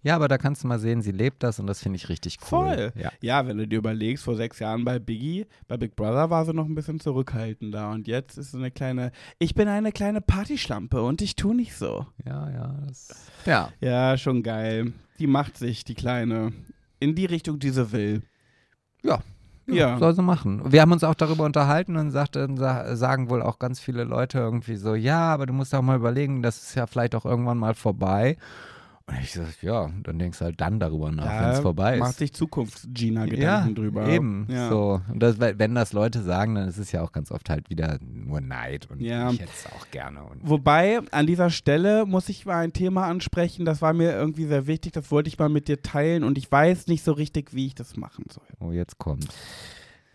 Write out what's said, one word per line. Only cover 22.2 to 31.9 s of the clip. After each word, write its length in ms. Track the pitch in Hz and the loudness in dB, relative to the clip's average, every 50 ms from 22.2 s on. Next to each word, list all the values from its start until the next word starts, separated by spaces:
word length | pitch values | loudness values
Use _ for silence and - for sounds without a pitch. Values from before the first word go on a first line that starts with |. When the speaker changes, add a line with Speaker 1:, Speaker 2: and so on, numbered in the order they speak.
| 143 139 - 143 139 139 135 | -2 0 -2 -2 -2 -2 -2
Speaker 1:
sa-, 380 | 127 131 131 127 123 - 113 120 | 0 0 0 0 0 -2 -4 -2
sagen 340 | 113 123 127 135 131 131 117 | 0 2 2 2 2 0 0
wohl 100 | 123 120 | 0 0
auch 180 | 117 - 113 _ | 2 0 -2 _
ganz 220 | - 123 127 - | -4 -4 -4 -6
viele 240 | - - 127 120 120 | -6 -6 -4 -4 -2
Leute 320 | 117 120 120 123 127 - | -2 0 0 0 0 0
irgendwie 400 | 135 120 113 113 120 113 - 113 | 0 0 2 0 -2 -2 -4 -8
so, 180 | 101 95 110 110 | -4 -2 0 0
„Ja, 380 | 110 110 131 151 165 165 165 160 | 2 2 2 2 4 4 2 2
aber 140 | 147 139 | 0 0
du 80 | 127 127 | -2 -2
musst 200 | 135 135 - - | -2 -2 0 0
auch 60 | 139 | 2
mal 160 | 127 131 131 | 4 4 4
überlegen, 460 | 131 113 117 120 135 147 139 139 131 120 | 4 4 2 2 2 0 0 0 0 0
das 200 | 120 113 - - | 0 -2 -2 -10
ist 120 | - - | -6 -4
ja 120 | 131 120 | -4 -4
vielleicht 280 | 110 - 127 120 117 - | -2 0 0 0 0 0
auch 100 | 110 - | -2 0
irgendwann 320 | - 120 120 120 123 120 | 0 0 0 2 0 0
mal 160 | 120 113 110 110 | 0 0 0 -2
vorbei.“ 640 | - - 113 95 - 95 95 95 101 113 131 160 - - - - - - - - - - - - _ _ | 0 0 -2 0 2 0 2 2 4 4 2 2 0 -8 -20 -20 -20 -20 -20 -20 -20 -20 -20 -20 _ _
Und 120 | - 65 64 65 | -8 -6 -6 -6
ich 120 | - - | -6 -6
so, 80 | 87 85 80 80 - | -6 -6 -6 -8 -8
„Ja, 300 | - 87 113 117 90 76 82 98 - | -4 -2 -2 -2 -2 -2 -4 -8 -8
dann 160 | - 82 82 | -6 -4 -2
denkst 200 | 87 87 85 - | -2 -4 -4 -4
du 80 | 87 | -4
halt 120 | 85 82 - 80 | -4 -2 -2 -2
dann 180 | 80 98 107 | 0 0 0
darüber 320 | 92 80 80 78 78 78 78 | 0 0 0 -2 -2 -2 -2
nach, 120 | 78 78 | -2 -2
Speaker 2:
Da 140 | - - - - 117 | -2 0 0 2 2
Speaker 1:
wenn's 100 | 123 135 | 2 2
vorbei 340 | 147 90 85 78 95 110 | 2 0 0 2 2 2